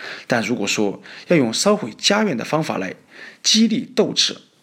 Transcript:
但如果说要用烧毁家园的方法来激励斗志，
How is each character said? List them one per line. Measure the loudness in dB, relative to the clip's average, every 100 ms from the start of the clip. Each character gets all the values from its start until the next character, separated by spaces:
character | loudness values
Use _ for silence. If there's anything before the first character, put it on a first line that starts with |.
| -14 -12 -2
但 | -2
如 | 0
果 | -2 -2
说 | 0 -2 -2 -14 -10 2
要 | 4
用 | 4
烧 | 2 2 2
毁 | -2
家 | -4 0 2
园 | 0 -2
的 |
方 | -2 -2
法 | -2 -4
来 | -4 -10 _ -20 -20 -6
激 | 0 4 4
励 | 2
斗 | -2 0 0
志， | 2 -2 -2 _ _